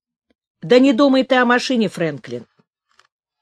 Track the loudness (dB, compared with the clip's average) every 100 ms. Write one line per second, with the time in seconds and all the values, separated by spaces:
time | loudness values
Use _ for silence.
0 | _ _ _ _ _ -12 0 2 4 2
1 | 2 2 0 0 0 0 -2 -2 -4 -4
2 | -8 -8 -14 -16 -16 _ _ _ _ _
3 | _ _ _ _